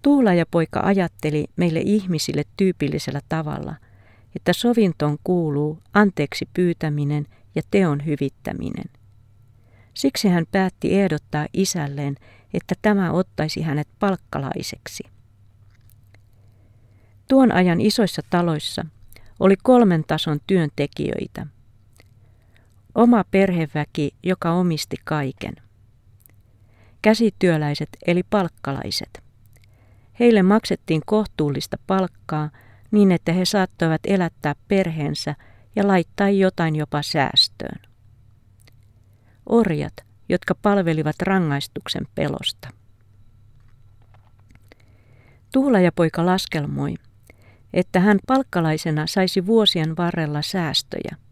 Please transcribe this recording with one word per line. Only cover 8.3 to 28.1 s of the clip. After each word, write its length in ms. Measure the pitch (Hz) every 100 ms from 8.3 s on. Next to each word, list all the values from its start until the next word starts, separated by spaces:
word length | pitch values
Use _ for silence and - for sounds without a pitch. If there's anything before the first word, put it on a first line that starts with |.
| - - - - - - - - _ _ _ _ _ _ _ _
Siksi 340 | - 269 - 208
hän 160 | 180 160
päätti 460 | 196 190 - - 196
ehdottaa 480 | 190 151 - 151 151
isälleen, 640 | - 190 175 143 143 143 139 - - _
että 200 | 170 - 180
tämä 300 | 214 202 175
ottaisi 500 | 175 185 - 156 -
hänet 260 | 160 143 147 _
palkkalaiseksi. 1040 | 202 185 - 143 135 - - - - - - - _ _ - _ - _ - - _ - _ _ _ _ _ _ _ _ _ _ _
Tuon 240 | 269 254
ajan 280 | - 180 170
isoissa 420 | 208 220 196 - -
taloissa 560 | 175 170 151 - - 165 _ - - - -
oli 140 | 190 196
kolmen 420 | - 247 214 165 151
tason 340 | 156 - 147 -
työntekijöitä. 1000 | 190 151 - 143 - 147 - - - 151 _ _ _ _ _ - _ - _ _ _ _ _ _
Oma 300 | - 240 233 -
perheväki, 840 | 196 196 170 156 151 147 - 147 _
joka 300 | 180 180 170
omisti 440 | 170 180 156 - -
kaiken. 500 | - 151 139 - - - - _ _ _ _ _ _ _ _ _ _ _ - _
Käsityöläiset 840 | 214 220 226 - 180 160 147 143 151 -
eli 160 | -